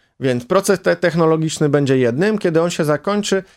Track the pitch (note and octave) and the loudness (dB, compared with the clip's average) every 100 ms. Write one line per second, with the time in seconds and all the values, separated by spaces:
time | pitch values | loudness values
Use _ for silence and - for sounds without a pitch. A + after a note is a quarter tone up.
0 | _ - C3 B2 A#2+ F#3+ G3 F#3 F3 E3+ | _ -6 -4 -4 0 0 0 0 0 0
1 | F3+ E3 D#3+ D#3+ D#3 - D3+ D3 C3+ C3 | 0 2 2 0 -2 -2 0 2 2 2
2 | A#2+ B2+ G#3 G#3+ F3+ D#3+ E3+ E3+ D3+ D3 | 2 0 0 0 0 0 0 -2 -2 -2
3 | G3 G#3 G3+ F#3+ - | -2 -4 -2 -4 -4